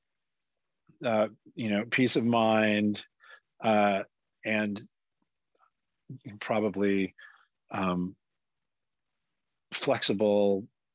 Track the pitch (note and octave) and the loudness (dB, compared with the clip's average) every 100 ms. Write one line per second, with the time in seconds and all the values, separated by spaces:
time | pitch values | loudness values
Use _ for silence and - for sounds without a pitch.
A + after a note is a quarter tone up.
0 | _ _ _ _ _ _ _ _ _ - | _ _ _ _ _ _ _ _ _ -8
1 | B2 A2 G#2+ - - - A2+ G#2 A#2 - | -2 0 0 -4 -18 -8 -2 -2 -2 0
2 | B2+ D3 A#2 A#2 A2 A2 G#2+ G#2 G#2+ G#2 | 2 2 2 2 2 2 2 2 0 -2
3 | - _ - - _ _ A2+ G#2+ G#2 G2 | -8 _ -20 -20 _ _ 0 2 2 0
4 | G2+ _ _ _ G#2+ A2 G#2+ G2+ A#2+ _ | -4 _ _ _ -6 -4 -2 -6 -12 _
5 | _ _ _ _ _ _ _ _ _ _ | _ _ _ _ _ _ _ _ _ _
6 | - B2+ - G2+ - A2 G#2+ F#2+ G2+ G2 | -20 -18 -16 -12 -6 -2 -2 0 0 0
7 | F#2+ - - - _ _ - G2 F#2+ F2+ | -2 -6 -20 -20 _ _ -14 -6 -2 -2
8 | F2+ G2 _ _ _ _ _ _ _ _ | -4 -8 _ _ _ _ _ _ _ _
9 | _ _ _ _ _ _ - - - A#2+ | _ _ _ _ _ _ -14 -8 -2 0
10 | - G#2 G#2+ G#2 G2+ G2 A2+ _ _ | 0 2 4 4 4 2 -4 _ _